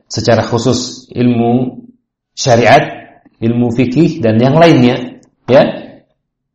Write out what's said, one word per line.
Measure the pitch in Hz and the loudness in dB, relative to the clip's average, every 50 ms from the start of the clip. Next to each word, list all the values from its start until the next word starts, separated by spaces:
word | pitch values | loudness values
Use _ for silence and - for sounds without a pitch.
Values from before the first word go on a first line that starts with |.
| _ - | _ -12
secara | - 117 110 120 117 110 107 | -10 -4 -2 0 0 0 0
khusus | - 123 113 113 131 123 - - - - - - - - | -2 -4 -2 -2 -2 -2 -2 -4 -8 -14 -16 -18 -12 -6
ilmu | - 123 123 120 117 117 117 120 127 127 - - - - - - _ _ _ _ _ _ _ _ | -2 -2 0 0 0 0 0 0 -2 -2 -4 -10 -14 -18 -20 -20 _ _ _ _ _ _ _ _
syariat, | - - 131 117 117 117 107 131 151 - - - - - - - _ _ _ _ - | -6 -2 0 2 2 4 4 4 2 2 -2 -10 -16 -20 -20 -20 _ _ _ _ -6
ilmu | 110 113 120 120 120 120 | -4 -2 -2 0 -2 -2
fikih, | 113 127 127 123 - 143 165 - - - | -2 -2 -2 -2 0 0 0 0 -2 -2
dan | 113 110 107 | -2 0 0
yang | 110 120 135 143 160 | 2 2 2 4 4
lainnya, | 170 170 - 131 127 120 123 - - - - - _ _ _ _ _ - | 4 4 4 4 2 2 0 -2 -6 -12 -16 -20 _ _ _ _ _ 2
ya, | 120 143 - - - - - - - - _ _ _ _ _ _ _ _ _ _ | 4 4 4 2 -2 -10 -14 -20 -20 -20 _ _ _ _ _ _ _ _ _ _